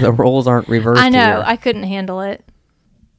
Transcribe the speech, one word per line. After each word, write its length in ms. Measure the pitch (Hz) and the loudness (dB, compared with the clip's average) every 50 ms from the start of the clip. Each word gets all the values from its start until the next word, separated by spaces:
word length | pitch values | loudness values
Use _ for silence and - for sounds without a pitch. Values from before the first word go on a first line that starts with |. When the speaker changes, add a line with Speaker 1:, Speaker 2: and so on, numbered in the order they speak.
Speaker 1:
the 100 | 123 117 | 2 2
roles 360 | 113 120 123 127 131 135 120 | 2 2 2 2 2 2 2
aren't 200 | 127 120 120 - | 2 0 0 0
reversed 340 | - 117 113 110 117 120 175 | 0 -2 0 0 2 2 2
Speaker 2:
I 60 | 254 254 | 2 2
know. 100 | 254 254 233 214 208 | 2 2 2 2 2
Speaker 1:
here. 60 | 214 - | 0 -2
Speaker 2:
I 100 | - 233 | -4 -4
couldn't 280 | 226 - 254 226 208 196 | -4 -2 -4 -4 -4 -4
handle 360 | 190 196 196 190 185 185 185 | -6 -6 -6 -6 -6 -6 -6
it. 220 | 196 196 202 - _ _ - _ _ _ _ _ _ _ _ _ _ _ _ | -6 -8 -8 -10 _ _ -20 _ _ _ _ _ _ _ _ _ _ _ _